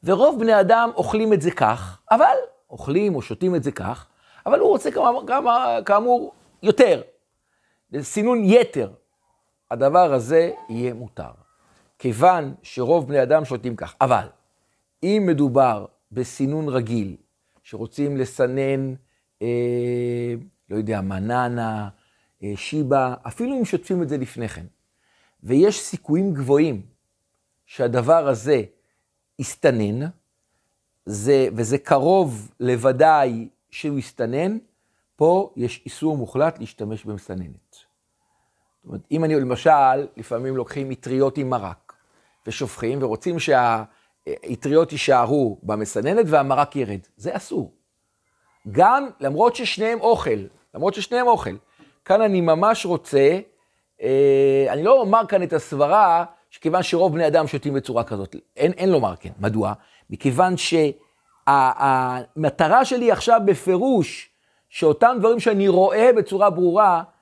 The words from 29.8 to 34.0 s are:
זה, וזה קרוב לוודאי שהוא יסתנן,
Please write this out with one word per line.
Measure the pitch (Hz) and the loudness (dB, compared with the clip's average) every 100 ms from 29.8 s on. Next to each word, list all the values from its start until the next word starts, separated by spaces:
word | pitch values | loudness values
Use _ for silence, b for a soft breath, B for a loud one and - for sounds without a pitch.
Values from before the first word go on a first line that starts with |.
| 104 113 156 - _ _ _ _ _ _ _ _ - | -2 -4 -8 -12 _ _ _ _ _ _ _ _ -12
זה, | 104 110 139 127 110 | -6 2 2 2 -2
וזה | 110 135 | -4 -4
קרוב | - 139 143 190 165 110 107 _ | 0 0 4 2 0 -6 -16 _
לוודאי | 127 123 131 131 156 156 135 113 113 _ _ | -4 0 0 4 4 4 2 -2 -10 _ _
שהוא | - 156 | -10 -6
יסתנן, | 143 | -6